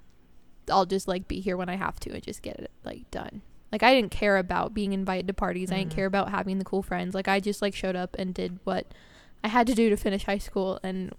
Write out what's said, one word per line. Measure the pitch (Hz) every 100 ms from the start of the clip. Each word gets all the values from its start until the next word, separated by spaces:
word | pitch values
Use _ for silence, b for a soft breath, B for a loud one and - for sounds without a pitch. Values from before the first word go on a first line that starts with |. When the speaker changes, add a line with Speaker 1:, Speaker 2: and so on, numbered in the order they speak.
| - - - - - - -
Speaker 1:
I'll | 196 185
just, | 196 -
like, | 185 -
be | 180
here | 190 180
when | 180
I | 175
have | 170 -
to | -
and | -
just | - -
get | - -
it, | - - -
like, | - -
done." | - - 202 - - -
Like, | 214
I | 233
didn't | 262 202
care | - 208 196
about | 185 175 170
being | 214 196
invited | 196 190 185 180
to |
parties. | 190 190 180 185
I | 185
didn't | 190
Speaker 2:
Mm. | 160
Speaker 1:
care | 190
about | 196 190
having | 196 190 190
the | 190
cool | 190
friends. | 196 180 175
Like, | 190 190
I | 196
just, | 196 202
like, | 208 -
showed | 190 180
up | 180 -
and | 190
did | 185 185 180
what | - 185 - b b b b b
I | 214
had | 240 233
to | 226
do | 226
to | 202
finish | 220 196 -
high | 202
school | - 202 190 -
and | 190 185 180